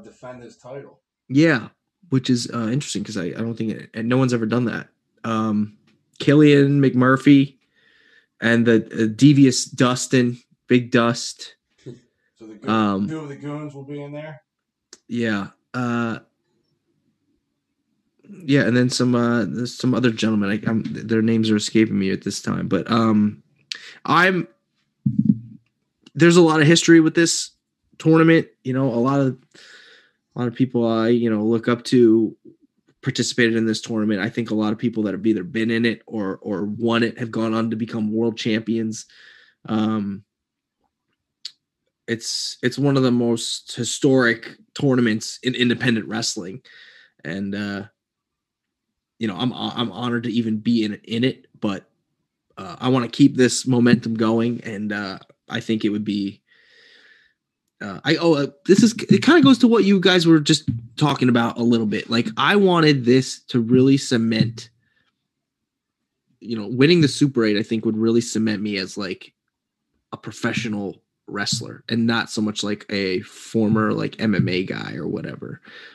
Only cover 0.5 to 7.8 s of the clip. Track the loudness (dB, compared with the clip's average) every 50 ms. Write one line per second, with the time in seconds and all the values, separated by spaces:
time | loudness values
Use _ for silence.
0.5 | -20 _ -18 -16 -16 -16 -16 -20 -20 _ _ _ _ _ _ -2 2 2 4 4
1.5 | 2 0 -4 -8 -18 _ _ _ _ _ _ _ -4 -2 0 0 -2 -2 -2 -6
2.5 | -6 -6 -4 -2 -4 -4 -4 -6 -8 -10 -8 -8 -8 -8 -8 -8 -8 -8 -8 -8
3.5 | -8 -6 -6 -8 -8 -8 -12 -14 -12 -8 -4 -2 0 0 0 0 0 -2 -2 -2
4.5 | -2 -2 -2 -2 -4 -8 -10 -14 _ _ _ _ _ _ -8 -6 -4 -2 -2 -2
5.5 | -2 -2 -2 -4 -8 _ _ _ _ _ _ _ _ -2 2 4 6 6 8 8
6.5 | 6 6 4 4 4 2 2 2 2 4 4 4 4 4 6 6 6 6 4 2
7.5 | -4 _ _ _ _ _